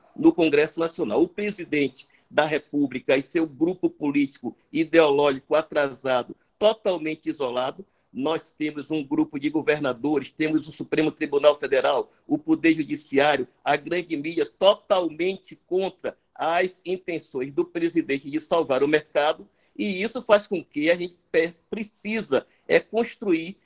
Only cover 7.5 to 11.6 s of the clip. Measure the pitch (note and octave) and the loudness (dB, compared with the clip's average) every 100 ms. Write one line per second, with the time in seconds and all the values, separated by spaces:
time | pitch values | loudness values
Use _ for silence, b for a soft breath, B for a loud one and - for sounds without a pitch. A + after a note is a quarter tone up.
7.5 | B2 C3 D#3 - _ _ - C#3+ D#3+ - | -2 -4 -6 -16 _ _ -6 -4 -4 -6
8.5 | - D3+ D3 C3+ D#3 C3+ D3+ D#3 D3 C#3+ | -8 -8 -6 -6 -6 -4 -4 -4 -4 -4
9.5 | D3+ C#3 D3 C#3+ A#2 C#3+ D3+ C3 - D#3 | -2 0 0 0 -2 0 -2 -2 -6 -2
10.5 | D#3 D3 - - D3 D#3 - D3 C#3+ D3 | -2 -4 -12 -4 0 0 -2 -2 4 4
11.5 | C#3+ | 4